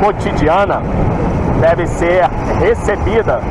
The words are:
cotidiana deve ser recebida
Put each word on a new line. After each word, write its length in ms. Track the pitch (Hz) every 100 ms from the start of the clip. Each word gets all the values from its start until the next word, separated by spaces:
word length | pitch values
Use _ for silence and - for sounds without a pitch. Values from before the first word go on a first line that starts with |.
cotidiana 760 | 196 202 208 - 147 175 202 135 - - - - - - - -
deve 260 | 160 170 165
ser 420 | - 170 180 175 - 220 -
recebida 800 | 165 233 - 202 - 220 208 170 -